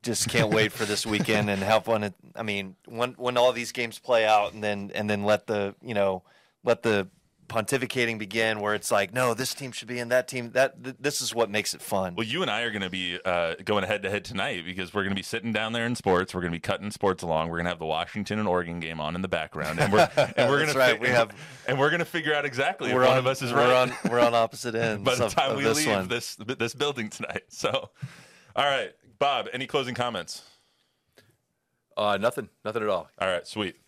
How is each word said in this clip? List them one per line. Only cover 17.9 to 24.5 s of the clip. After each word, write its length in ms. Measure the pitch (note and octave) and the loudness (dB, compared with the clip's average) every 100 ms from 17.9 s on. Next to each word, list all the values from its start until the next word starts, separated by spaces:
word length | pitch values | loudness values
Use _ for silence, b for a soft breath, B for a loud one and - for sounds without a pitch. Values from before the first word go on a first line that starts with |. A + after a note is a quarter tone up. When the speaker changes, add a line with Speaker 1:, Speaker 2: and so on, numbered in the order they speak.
| D#2 F2 - G2+ G#2+ | -4 -4 -6 -4 -4
Speaker 2:
and 80 | G#2 | 0
Oregon 340 | F2+ E2+ E2+ | 0 -2 -6
game 200 | D#2+ D#2+ | -8 -6
on 140 | D2+ | -6
in 80 | E2+ | -4
the 60 | F#2+ | -4
background, 520 | E2+ D2+ - D2 E2 | -4 -4 -6 -6 0
and 100 | - | 2
we're, 200 | G#2 - | 4 4
Speaker 1:
<laughs> 40 | - C3+ - | 4 0 2
Speaker 2:
and 140 | C#3+ | 2
we're 80 | C#3 | 4
Speaker 1:
That's 160 | D3+ | 2
Speaker 2:
gonna 100 | C3+ | 4
Speaker 1:
right. 120 | B2+ A2 | 4 4
Speaker 2:
fi-, 40 | |
Speaker 1:
We 60 | A#2+ | 2
Speaker 2:
and, 100 | B2 | 2
Speaker 1:
have 140 | A2+ A2 B B - | 2 -2 B B -4
Speaker 2:
and 120 | C3 | 2
we're 120 | C#3+ | 2
gonna 140 | E3+ | 2
figure 300 | E3 E3+ D#3 | -2 -4 0
out 100 | D3+ | 0
exactly 460 | D3 B2 C#3 G3 B2 | 0 0 -2 0 0
if 40 | |
Speaker 1:
we're 100 | B2+ | 4
Speaker 2:
one 80 | B2+ | 6
Speaker 1:
on, 60 | C3 | 6
Speaker 2:
of 80 | B2+ | 2
us 140 | C3+ | 0
is 100 | C3 | 0
Speaker 1:
we're 80 | B2+ B2 | 4 6
Speaker 2:
right. 180 | B2+ B2+ B2 | 6 4 0
Speaker 1:
on, 60 | - | -2
we're 100 | A#2+ | 4
on 140 | A#2+ | 4
opposite 400 | A#2 A2+ | 4 2